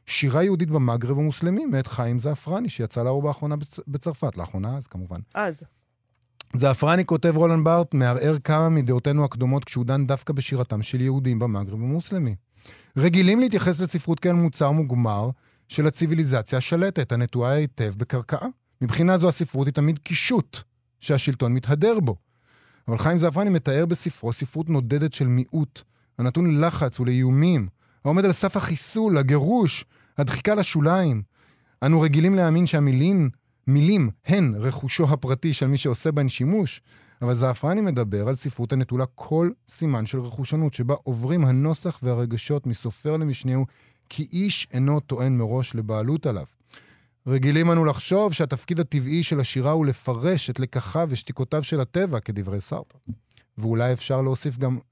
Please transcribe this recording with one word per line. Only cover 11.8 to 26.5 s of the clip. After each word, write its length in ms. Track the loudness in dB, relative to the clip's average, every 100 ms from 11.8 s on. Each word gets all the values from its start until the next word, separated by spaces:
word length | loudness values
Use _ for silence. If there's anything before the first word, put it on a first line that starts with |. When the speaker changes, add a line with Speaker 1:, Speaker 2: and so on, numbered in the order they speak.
| -4 -4 -4 -4 -2 -4 _ _ -20 -20 _ 0
Speaker 1:
"רגילים 420 | 2 4 4 4
להתייחס 420 | 4 2 0 0
לספרות 380 | -2 -4 -2 -2
כאל 120 | 2
מוצר 380 | 2 2 2 0
מוגמר 580 | 2 0 0 0 0 -4 -6 _ _ -10
של 200 | 0 0
הציוויליזציה 720 | 0 0 0 2 0 0 -4
השלטת, 540 | 0 0 0 -2 -2
הנטועה 400 | -2 -2 -2 0
היטב 420 | 0 -2 -2 -4 -4
בקרקעה. 500 | -4 -4 -4 -4 -6 -10 _ -6
מבחינה 360 | -4 2 4 4
זו 120 | 2
הספרות 380 | 0 -2 -2 -2
היא 60 |
תמיד 260 | 2 0 0
קישוט 580 | -4 -4 0 0 -2 -8 -16 _ _ _
שהשלטון 540 | -2 0 0 0 0
מתהדר 460 | 0 0 2 2 2
בו." 160 | 0 -2 _ _ _ _ _ _ -6
אבל 100 | -2
חיים 200 | 2 2
זעפרני 320 | 2 0 0
מתאר 360 | 0 0 0 0
בספרו 480 | -2 -4 -6 -6
ספרות 360 | -4 -6 -6 -2
נודדת 440 | 0 0 0 0
של 140 | 0 2
מיעוט, 540 | 2 0 -2 -4 -6 -20 _ _ -4
הנתון 360 | -2 2 2